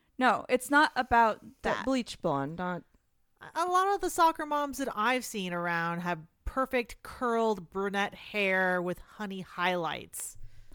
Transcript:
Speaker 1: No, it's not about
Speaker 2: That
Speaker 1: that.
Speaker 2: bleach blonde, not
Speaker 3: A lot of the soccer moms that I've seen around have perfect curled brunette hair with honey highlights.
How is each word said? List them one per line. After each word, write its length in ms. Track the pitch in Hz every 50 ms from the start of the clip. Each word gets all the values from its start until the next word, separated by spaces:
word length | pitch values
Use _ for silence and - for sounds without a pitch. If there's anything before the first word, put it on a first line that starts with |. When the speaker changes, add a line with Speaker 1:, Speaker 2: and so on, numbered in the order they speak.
| _ _ _ -
Speaker 1:
No, 260 | 254 240 196 135 - -
it's 200 | 247 262 - -
not 220 | 285 294 302 - -
about 440 | 254 247 - 240 233 233 214 - - - - - _
Speaker 2:
That 140 | - 202 -
Speaker 1:
that. 80 | 104 -
Speaker 2:
bleach 340 | - 269 254 220 - - -
blonde, 380 | - 170 143 139 139 147 165 180
not 240 | 180 180 180 165 - _ _ _ _ _ _ _ _ _ _ - - - -
Speaker 3:
A 100 | 311 349
lot 300 | 359 359 370 381 392 403
of 80 | -
the 80 | 370 339
soccer 340 | - 359 339 330 320 - 311
moms 320 | 294 294 294 294 285 254 277
that 100 | 269 - -
I've 300 | 208 214 240 254 254 233
seen 300 | - - 208 185 180 175
around 460 | 175 175 175 170 170 165 170 170 170
have 180 | 175 175 175 160 156 - _ _ -
perfect 580 | - - 269 262 - - 247 240 - - -
curled 680 | - - - - 262 240 226 226 226 220 214 190 165 -
brunette 440 | - 190 196 202 190 196 202 - -
hair 680 | - - - - 208 196 190 185 185 185 185 180 180
with 160 | 175 180 175 - - - -
honey 240 | - 214 190 190 190
highlights. 960 | 180 - - 180 175 185 180 175 165 151 143 - - 82 - - - - - - - - - - - -